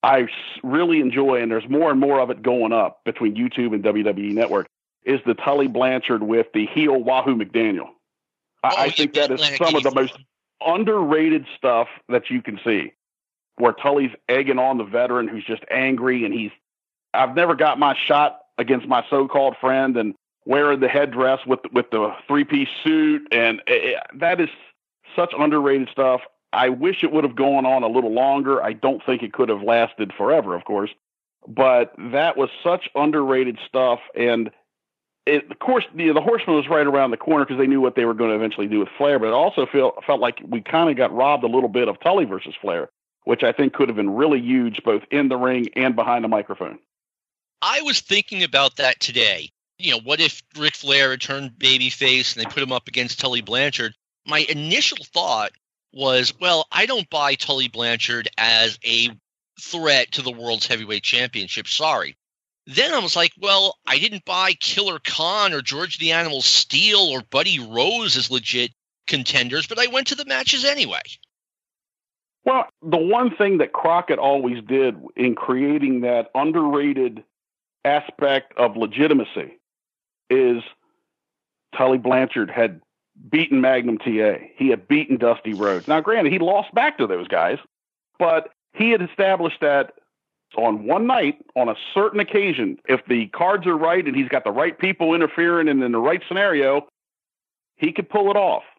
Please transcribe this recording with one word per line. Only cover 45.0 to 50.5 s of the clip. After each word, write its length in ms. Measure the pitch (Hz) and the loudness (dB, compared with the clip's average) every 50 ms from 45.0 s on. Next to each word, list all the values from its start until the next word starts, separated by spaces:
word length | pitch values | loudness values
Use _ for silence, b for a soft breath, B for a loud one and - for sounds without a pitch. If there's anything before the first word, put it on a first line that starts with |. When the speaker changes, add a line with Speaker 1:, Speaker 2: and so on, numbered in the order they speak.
| - - | 0 -2
Speaker 1:
in 180 | - 143 147 135 | -2 0 2 2
the 80 | 131 127 | 0 0
ring 300 | 127 127 127 127 120 - - | 0 0 0 0 -2 -4 -2
and 200 | - 131 135 123 | -2 0 0 2
behind 280 | 110 113 120 120 120 113 | 0 0 0 0 -2 0
the 60 | 113 | 0
microphone. 500 | 113 107 104 - 101 - 92 82 - - _ _ _ _ _ _ _ _ _ _ _ _ _ _ _ _ | 0 -2 -2 -4 -8 -10 -8 -10 -10 -16 _ _ _ _ _ _ _ _ _ _ _ _ _ _ _ _
Speaker 2:
I 200 | - 185 233 285 | -2 -2 -2 -2
was 200 | 320 294 262 - | -2 -2 -2 -2
thinking 420 | - - 196 202 208 - - 190 180 | -2 0 0 0 0 -2 -4 -4 -4
about 320 | 156 127 135 139 135 - - | 0 2 2 2 2 0 0
that 220 | 143 131 123 _ | 0 0 0 _
today. 500 | - - 117 123 117 107 98 85 76 76 _ _ _ _ _ _ | -4 -4 0 0 2 2 0 -2 -6 -14 _ _ _ _ _ _
You 120 | 180 175 | -4 -4
know, 80 | 135 113 | -4 -4
what 220 | 113 123 147 156 | -2 -4 -2 0
if 200 | 160 156 - - - _ | 0 -2 -2 -4 -20 _